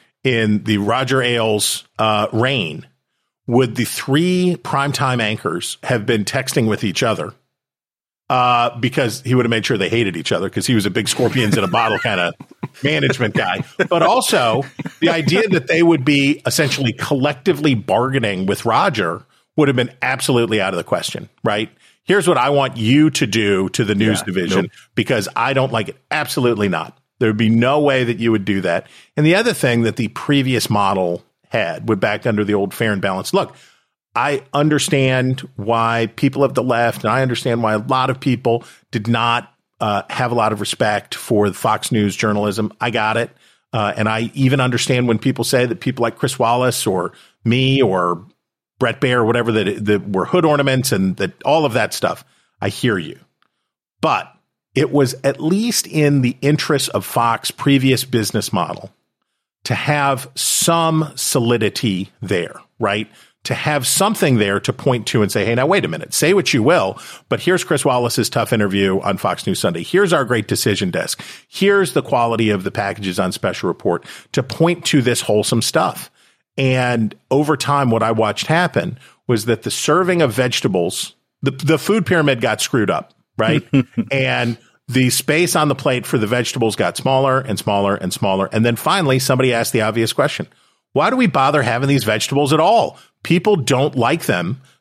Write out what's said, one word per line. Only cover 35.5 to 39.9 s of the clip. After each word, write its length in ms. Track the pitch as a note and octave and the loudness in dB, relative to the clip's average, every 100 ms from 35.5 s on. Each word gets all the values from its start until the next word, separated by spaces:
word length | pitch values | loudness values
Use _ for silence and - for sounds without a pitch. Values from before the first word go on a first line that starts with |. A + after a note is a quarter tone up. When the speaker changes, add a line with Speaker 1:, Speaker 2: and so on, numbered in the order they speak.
| - | -8
Speaker 1:
why 540 | G#2 A#2 A2+ A#2 A2+ - | -2 0 0 0 -2 -2
people 260 | C#3+ C3+ | -2 2
of 120 | C#3 | 0
the 80 | - | 0
left, 420 | B2+ A#2 A#2+ G#2+ | 0 2 0 0
and 60 | G#2+ | 0
I 120 | B2 | 0
understand 400 | C3 A#2+ C3 A#2 | 0 -2 -2 0
why 120 | A2+ | 0
a 40 | G#2+ | 0
lot 320 | A#2+ C3 C3 | 0 0 0
of 80 | C3 | -2
people 460 | C#3+ B2 B2 A#2 - - _ | -2 0 0 -2 -4 -20 _
did 180 | B2 G#2+ | -6 -2
not, 440 | A#2 A#2 A#2+ - _ _ - | 0 2 0 -4 _ _ -6
uh, 240 | A2 | -2